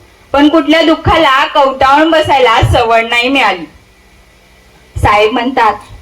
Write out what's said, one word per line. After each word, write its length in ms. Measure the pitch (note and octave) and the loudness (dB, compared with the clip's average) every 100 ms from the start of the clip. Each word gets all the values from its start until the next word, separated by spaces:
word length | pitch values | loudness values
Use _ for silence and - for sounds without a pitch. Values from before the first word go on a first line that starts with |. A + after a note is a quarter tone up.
| _ _ _ | _ _ _
पण 160 | C4+ D4 | 0 2
कुठल्या 320 | D#4 C#4+ D#4+ | 2 0 0
दुःखाला 640 | D#4+ D#4+ - E4+ D4+ C4+ D4+ | 0 0 0 0 2 0 0
कवटाळून 640 | - C4+ C4+ C4+ C#4+ D#4+ | 0 0 0 2 2 2
बसायला 500 | D#4+ D#4 C4+ B3 A#3 | 0 0 2 2 2
सवड 420 | - C4+ A3+ A3+ A3+ | 0 0 0 0 0
नाही 200 | A#3+ B3 | -2 -2
मिळाली. 360 | C#4 G#3+ F3+ D3+ - _ _ _ _ _ _ _ _ _ _ _ - | 0 -2 -4 -10 -20 _ _ _ _ _ _ _ _ _ _ _ -6
साहेब 320 | A3 G#3 G#3+ | -2 0 0
म्हणतात, 420 | B3 B3 C4 A3 G3+ - - | -2 -4 -2 -2 -4 -10 -20